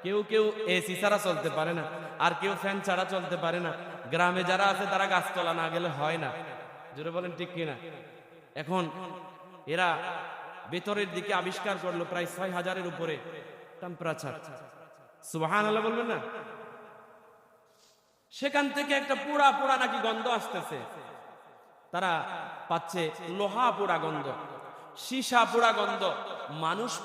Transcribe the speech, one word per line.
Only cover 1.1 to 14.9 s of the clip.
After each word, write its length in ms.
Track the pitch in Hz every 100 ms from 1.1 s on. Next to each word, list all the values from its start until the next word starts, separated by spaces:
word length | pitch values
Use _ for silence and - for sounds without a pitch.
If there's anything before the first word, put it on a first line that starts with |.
| 208
চলতে 320 | 190 165 160
পারে 240 | 156 160
না, 100 | 170 156 170 170 -
আর 120 | 165 175
কেউ 140 | 190 196
ফ্যান 200 | 196 196
ছাড়া 240 | 196 180 185
চলতে 320 | 190 175 175
পারে 220 | 170 175
না। 140 | 175 165 - - 120
গ্রামে 340 | 160 175 185
যারা 200 | 180 185
আছে 220 | 196 190 196
তারা 140 | 190 196
গাছতলা 480 | 185 - 180 170
না 160 | 165 165
গেলে 200 | 165 175
হয় 280 | 143 151 165
না। 140 | 143 156 165 - - - - 135
জোরে 160 | 156
বলেন 200 | 170 180 156
ঠিক 120 | 175
কিনা? 200 | 175 165 127 165 151 - - - - - -
এখন 340 | 151 185 165 160 180 180 - - - - -
এরা 300 | 160 180 160 180 170 - - - - -
ভেতরের 440 | 170 180 208 202
দিকে 200 | 175 208
আবিষ্কার 420 | 190 175 190 185 190
করলো 240 | 180 170 170
প্রায় 160 | 180 170
ছয় 260 | 175 185
হাজারের 360 | 180 175 185 175
উপরে 300 | 156 165 151 165 160 - - - -
টেম্পারেচার। 520 | 180 170 165 156 143 135 151 139 147 - -